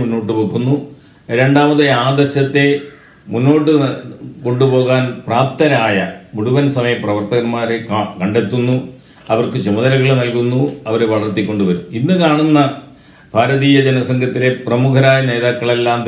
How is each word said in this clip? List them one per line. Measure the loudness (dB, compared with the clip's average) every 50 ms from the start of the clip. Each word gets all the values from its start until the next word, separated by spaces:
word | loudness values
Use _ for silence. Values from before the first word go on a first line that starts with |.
മുന്നോട്ട് | 0 -2 -2 -4 -2 -2 -2 0
വെക്കുന്നു. | -2 -2 -2 -2 0 0 -2 -2 -4 -10 -18 -20 -20 -20 -20 _ _ -4 0 2
രണ്ടാമത് | 2 4 4 4 4 4 4 4 2 2 2 2 2
ആദർശത്തെ | 0 2 2 0 0 2 0 0 2 2 2 2 2 2 0 -4 -10 -20 -20 -20 -20 -20 _ -12 -6
മുന്നോട്ട് | -4 0 2 4 4 4 4 2 2 2
ന-, | 2 -2 -4 -6 -12 -16 -18 -16 -18 -18 -14 -8 -4
കൊണ്ടുപോകാൻ | -2 0 2 2 2 4 2 2 2 2 0 0 -2 -6 -8 -6
പ്രാപ്തരായ | -2 0 0 0 0 0 0 0 2 2 0 0 0 0 -2 -2 -4 -8 -14 -18 -12 -8
മുഴുവൻ | -4 -2 0 0 2 0 0 0
സമയ | 0 -2 -2 -2 -2 -2
പ്രവർത്തകന്മാരെ | -4 -4 -4 -2 -2 -2 -2 0 -2 -2 -4 -2 -4 -4 -4 -4 -4
കാ-, | -4 -4 -4 -4 -6 -6
കണ്ടെത്തുന്നു, | -4 -2 0 -2 -2 -2 -2 -2 0 0 -2 -2 -4 -8 -16 -20 -20 -20 -20 -14 -6 -4
അവർക്ക് | -2 -2 -2 -2 -4 -4 -2
ചുമതലകൾ | -2 -2 0 2 2 2 2 2 2 2 0
നൽകുന്നു, | 0 -2 -2 -2 -2 0 0 0 -2 -2 -4 -8 -6 -4
അവരെ | -2 0 0 0
വളർത്തിക്കൊണ്ടുവരും. | 0 0 -2 -2 -2 -2 -2 -2 -2 0 0 0 0 -2 -4 -8 -6 -4
ഇന്ന് | 0 0 2 2
കാണുന്ന | 2 2 2 2 2 2 2 2 2 0 -2 -8 -16 -20 -20 -20 -20 -20 -20 -20 -12 -4 0
ഭാരതീയ | 0 2 2 2 2 4 4 4 4 4 2
ജനസംഘത്തിലെ | 2 0 0 -2 -2 -2 -2 -2 -2 0 0 0 -2 -2 -4
പ്രമുഖരായ | -2 0 0 2 2 4 4 4 4 2 2 0 0
നേതാക്കളെല്ലാം | -2 0 0 -2 -2 -2 -2 -2 0 0 0 0 0 0 -2